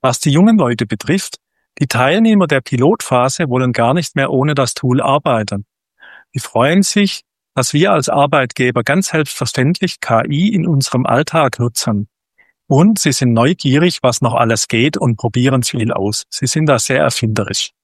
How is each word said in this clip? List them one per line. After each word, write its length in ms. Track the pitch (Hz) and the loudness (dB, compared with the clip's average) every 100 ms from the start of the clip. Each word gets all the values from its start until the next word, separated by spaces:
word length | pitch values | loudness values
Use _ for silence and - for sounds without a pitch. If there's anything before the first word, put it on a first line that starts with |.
Was 180 | 135 120 | -2 0
die 120 | 151 | 2
jungen 280 | 143 208 220 | 4 6 4
Leute 260 | 131 120 | 2 0
betrifft, 520 | 107 107 - 190 - - _ _ _ - | -4 -4 -2 -2 -2 -16 _ _ _ -6
die 80 | 143 | -4
Teilnehmer 600 | 117 131 185 226 208 170 | 0 0 2 4 4 2
der 120 | 139 | 0
Pilotphase 880 | - 131 139 220 - 127 127 - 156 | -2 0 2 0 0 0 0 -2 -2
wollen 240 | 123 127 | 0 0
gar 220 | 120 117 | 0 0
nicht 220 | 160 165 - | 0 -2 -4
mehr 160 | 135 | -2
ohne 240 | 135 143 143 | 0 0 0
das 180 | 123 | -2
Tool 260 | - 131 127 | -2 -2 0
arbeiten. 640 | - 143 147 117 104 101 104 _ _ _ - - _ | 2 0 2 0 -2 -6 -10 _ _ _ -20 -20 _
Die 60 | - | -10
freuen 420 | - 117 131 180 | -4 0 2 2
sich, 400 | 196 208 196 - _ _ _ | 2 2 0 -2 _ _ _
dass 180 | - 123 | -4 -2
wir 200 | 147 190 | 2 2
als 160 | 180 - | 2 0
Arbeitgeber 720 | 117 143 147 127 - 123 123 | 0 2 2 0 -2 0 0
ganz 260 | 113 156 190 | 0 0 0
selbstverständlich 920 | 160 147 - - - 131 175 185 - | -2 -2 -4 -4 0 0 0 -4 -6
K 240 | - 113 - | -2 0 0
I 260 | 143 196 | 0 0
in 140 | 208 170 | 0 0
unserem 400 | 143 131 127 127 | 0 0 -2 0
Alltag 520 | 120 151 165 139 - | 0 0 0 0 0
nutzen. 500 | 120 - - 104 104 _ _ _ _ _ _ | -4 -4 -4 -4 -4 _ _ _ _ _ _
Und 320 | 135 190 214 | 4 4 4
sie 140 | - | 0
sind 200 | 131 127 | 0 0
neugierig, 680 | 117 123 185 143 135 175 - | 2 2 0 0 2 2 0
was 180 | 127 117 | -2 0
noch 140 | 123 | -2
alles 340 | 117 113 113 - | 0 0 0 -2
geht 300 | 113 135 - | 0 0 0
und 180 | - 113 | -2 -2
probieren 460 | 120 127 127 131 | -4 0 0 0
viel 300 | 120 127 113 | -2 -4 -4
aus. 320 | - 101 107 - | -2 -4 -6 -10
Sie 180 | - 127 | -8 -4
sind 200 | 156 156 | -2 0
da 120 | 123 | 0
sehr 220 | - 131 | 0 0
erfinderisch. 680 | 151 - 113 107 101 - - _ | 0 -2 -4 -2 -4 -6 -8 _